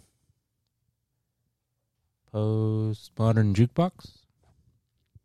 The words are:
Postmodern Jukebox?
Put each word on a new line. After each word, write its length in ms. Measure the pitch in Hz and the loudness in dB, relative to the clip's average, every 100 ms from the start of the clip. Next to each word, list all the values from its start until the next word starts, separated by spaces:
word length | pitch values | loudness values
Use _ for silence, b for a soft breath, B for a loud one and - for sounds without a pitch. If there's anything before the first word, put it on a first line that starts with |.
| - _ _ _ _ _ _ _ _ _ _ _ _ _ _ _ _ _ _ _ _ _ _ | -10 _ _ _ _ _ _ _ _ _ _ _ _ _ _ _ _ _ _ _ _ _ _
Postmodern 1200 | 110 107 110 110 110 110 107 - - 113 113 107 | -6 -2 -2 -2 -2 -4 -8 -12 -2 2 2 2
Jukebox? 640 | 98 120 - 180 - - - _ _ _ _ _ _ _ _ _ - | 2 2 0 -4 -4 -20 -20 _ _ _ _ _ _ _ _ _ -20